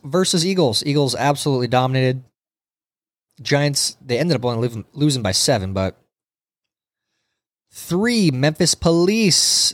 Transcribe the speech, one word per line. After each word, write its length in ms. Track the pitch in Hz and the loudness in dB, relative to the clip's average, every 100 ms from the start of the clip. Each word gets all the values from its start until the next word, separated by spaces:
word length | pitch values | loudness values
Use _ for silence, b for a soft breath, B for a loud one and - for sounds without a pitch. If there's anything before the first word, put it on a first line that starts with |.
versus 420 | 143 170 185 175 | -4 -2 0 0
Eagles. 380 | 175 185 143 107 | 0 2 2 0
Eagles 300 | 147 143 135 | 0 0 0
absolutely 540 | - 139 139 151 131 123 | 0 -2 0 0 -2 0
dominated. 560 | 127 131 131 131 131 127 _ _ _ _ _ _ _ _ _ _ - | 0 2 0 0 -2 -8 _ _ _ _ _ _ _ _ _ _ -14
Giants, 560 | 120 143 147 143 - - | -2 0 0 -2 -6 -6
they 140 | 131 120 | -4 -2
ended 180 | 170 131 | 0 0
up 80 | |
only 220 | 123 113 120 | -2 -2 -4
losing, 180 | 117 - | -6 -12
losing 300 | 143 151 131 | -2 0 0
by 100 | 101 | -2
seven, 400 | 92 - 117 95 | -2 0 0 -2
but 240 | 95 95 - _ _ _ _ _ _ _ _ _ _ _ _ _ _ _ _ _ | -2 -4 -6 _ _ _ _ _ _ _ _ _ _ _ _ _ _ _ _ _
three 600 | - - 175 233 233 175 | -16 -6 -2 0 2 2
Memphis 440 | 127 143 156 175 | 2 0 0 0
police, 960 | - 170 170 180 220 208 - - - - | 0 2 2 2 2 2 2 2 0 -2